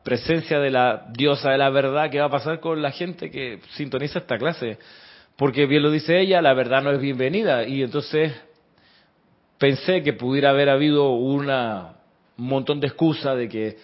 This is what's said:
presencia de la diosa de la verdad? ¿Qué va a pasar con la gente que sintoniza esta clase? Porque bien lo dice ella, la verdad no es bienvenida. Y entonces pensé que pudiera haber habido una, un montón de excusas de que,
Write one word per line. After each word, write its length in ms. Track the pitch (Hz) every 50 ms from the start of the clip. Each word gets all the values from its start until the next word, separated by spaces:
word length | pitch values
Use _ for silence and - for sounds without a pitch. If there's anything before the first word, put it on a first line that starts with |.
| _
presencia 560 | 110 123 117 - - 165 165 156 - 160 147
de 120 | 143 135
la 360 | 131 127 123 123 110 107 - - 113
diosa 380 | 120 139 147 143 135 - 139
de 80 | 135 135
la 100 | 139 139
verdad? 420 | 135 139 135 135 135 151 156 156
¿Qué 80 | 135 143
va 80 | 147
a 40 | 143
pasar 300 | 131 139 117 151 165 160
con 200 | 160 165 160 156
la 120 | 147 139 135
gente 380 | - 175 180 175 - 160 -
que 300 | - 139 135 123 110 92 - - -
sintoniza 460 | - 151 135 135 127 143 139 - 175
esta 180 | 170 - 123 107
clase? 400 | 127 160 165 - 131 113 104 - - - - - - - - - - _ _
Porque 300 | - 135 143 120 135 143
bien 160 | 135 143 151 143
lo 80 | 151
dice 300 | 151 156 151 - 165 180
ella, 200 | 190 190 185 175
la 140 | 165 139 131
verdad 280 | 131 127 120 127 135 139
no 100 | 143 143
es 80 | 135
bienvenida. 680 | 135 139 131 123 131 131 170 214 226 180 139 120 113
Y 160 | 120 135 135 135
entonces 500 | 120 - 147 - - - 156 156 156 131 - - _ _ _ _ _ _ _ _ _ _ _ _ _ _ _ _ _ _ _ _ _ _ _
pensé 440 | 139 139 135 127 - - 185 180 147
que 100 | 143 117
pudiera 380 | 101 120 123 135 143 139 139
haber 180 | 139 139 143 139
habido 420 | 139 139 147 151 147 147 143 135
una, 880 | 127 117 127 135 139 139 139 139 135 131 120 113 107 95 87 82 - - _ _ _ _ _ _ _ -
un 80 | 123
montón 340 | 127 135 135 127 - 147 143
de 60 | 143
excusas 500 | 135 - - 170 160 147 - - 143 135
de 120 | 123 120 110
que, 280 | 113 110 107 107 - -